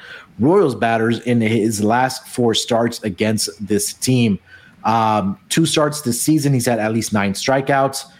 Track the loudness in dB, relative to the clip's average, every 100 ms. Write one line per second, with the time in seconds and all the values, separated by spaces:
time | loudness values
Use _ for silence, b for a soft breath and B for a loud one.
0 | B B B -2 2 4 2 0 0 0
1 | 0 0 0 0 2 2 0 0 2 2
2 | 0 -4 -10 -2 0 0 0 0 0 -2
3 | -8 -2 -2 -2 -4 -8 -2 -2 -2 -6
4 | 0 2 2 0 B B B B -2 0
5 | 2 0 -2 -6 -4 0 0 2 0 -2
6 | -4 -2 0 2 2 0 0 0 0 -2
7 | -2 0 0 -2 0 0 2 0 0 -4
8 | -14